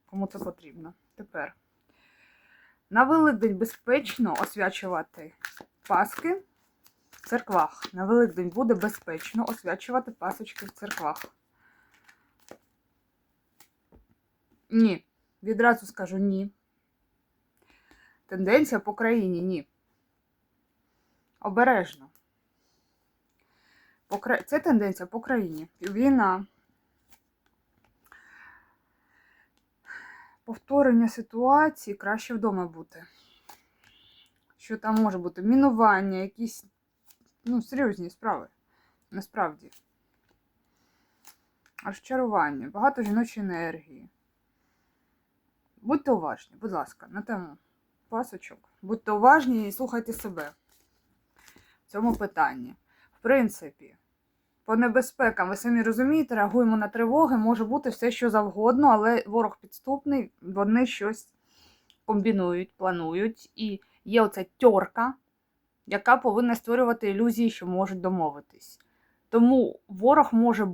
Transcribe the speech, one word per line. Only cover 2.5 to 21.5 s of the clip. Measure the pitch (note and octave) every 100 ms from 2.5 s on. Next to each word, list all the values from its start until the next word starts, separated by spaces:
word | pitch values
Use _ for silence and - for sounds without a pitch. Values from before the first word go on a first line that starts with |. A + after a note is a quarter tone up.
| _ _ _ _
На | G#3
Великдень | C4 D#4+ D#4 A3+ A3 F#3+
безпечно | A3 - - C4+ - - A3 D#3
освячувати | G3 G#3 F#3+ G3 F#3+ F3 D#3+ - D#3+ _ - - - _ -
паски | F#3 G#3 - E4 F#4+ - _ _ _ _ _ _
в | - -
церквах. | A#3+ - F#3 D#3 - -
На | F#3
Великдень | F#3+ A#3 A#3 F3 F3+
буде | F#3 A#3+
безпечно | G#3+ G#3 - - D#3+ - A3 A#3
освячувати | A3+ F3+ G3 - B3 B3+
пасочки | A3 F3+ F#3+ A3 - G3
в |
церквах. | - G#3 - D#3 D#3 - _ _ _ _ _ _ _ _ _ _ _ _ - _ _ _ _ _ _ _ _ _ _ _ _ _ _ _ _ _ _ _ _ _
Ні. | A3+ A3+ E3+ - _ _ _
Відразу | G3 A3 A#3+ A#3 G3+
скажу | - F#3 F#3+
ні. | G3+ F#3+ G3+ - _ _ _ _ _ _ _ _ _ _ _ _ _ _ _ _ _
Тенденція | F#3 F#3+ B3 D4+ A3
по | G#3+
країні, | G3+ A3+ A#3 F#3+ F3
ні. | F#3 F#3 - _ _ _ _ _ _ _ _ _ _ _ _ _ _ _ _ _
Обережно. | G3+